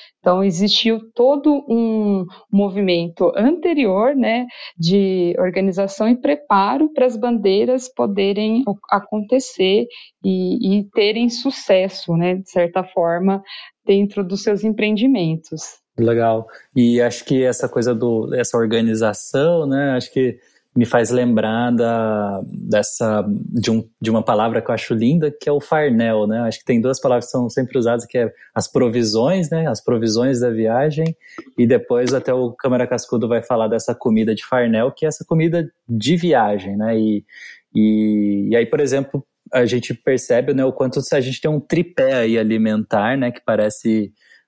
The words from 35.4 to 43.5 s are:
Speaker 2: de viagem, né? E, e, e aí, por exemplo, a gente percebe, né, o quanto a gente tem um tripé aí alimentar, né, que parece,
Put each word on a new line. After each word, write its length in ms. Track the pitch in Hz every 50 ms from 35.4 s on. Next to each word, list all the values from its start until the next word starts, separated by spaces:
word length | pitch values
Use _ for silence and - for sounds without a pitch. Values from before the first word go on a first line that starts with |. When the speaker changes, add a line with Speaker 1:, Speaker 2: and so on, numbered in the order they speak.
| 160 170 165 170 160 - - _ _
Speaker 2:
de 300 | - 117 110 107 135 180
viagem, 580 | 170 170 170 143 120 107 104 104 98 95 98 98
né? 240 | 104 107 113 113 110
E, 240 | 110 107 104 104 - _ - - - - - - _ _ -
e, 760 | 110 107 107 107 107 107 107 107 104 104 101 101 101 101 104 110
e 40 |
aí, 80 | 117 117
por 160 | 117 160 143
exemplo, 420 | 147 127 135 139 135 - - 143 - _ _ _ _ - -
a 140 | 127 120
gente 260 | 110 123 123 117 - 117
percebe, 600 | - _ 147 131 127 - - 120 120 135 143 139
né, 100 | 131 131
o 80 | 131 127
quanto 280 | - 131 127 - 143 135 - 160
a 80 | 143
gente 180 | 123 131 127 -
tem 120 | - 156
um 100 | 151 143
tripé 540 | - - 160 165 175 - - - 131 135 135
aí 240 | 127 113 113 113 113
alimentar, 800 | 110 107 110 110 110 110 107 107 107 - 113 104 101 117 135 139
né, 120 | 127 120
que 120 | 120 - -
parece, 680 | -